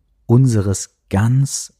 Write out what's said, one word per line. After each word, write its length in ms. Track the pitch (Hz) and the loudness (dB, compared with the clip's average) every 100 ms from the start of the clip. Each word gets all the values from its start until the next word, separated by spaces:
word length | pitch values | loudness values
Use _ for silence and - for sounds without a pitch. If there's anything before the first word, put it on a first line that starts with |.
| _ _ - | _ _ 0
unseres 720 | 120 131 110 101 95 - _ _ | 2 4 2 -2 -4 -8 _ _
ganz 640 | 98 113 131 135 - - | -2 0 0 -2 -6 -14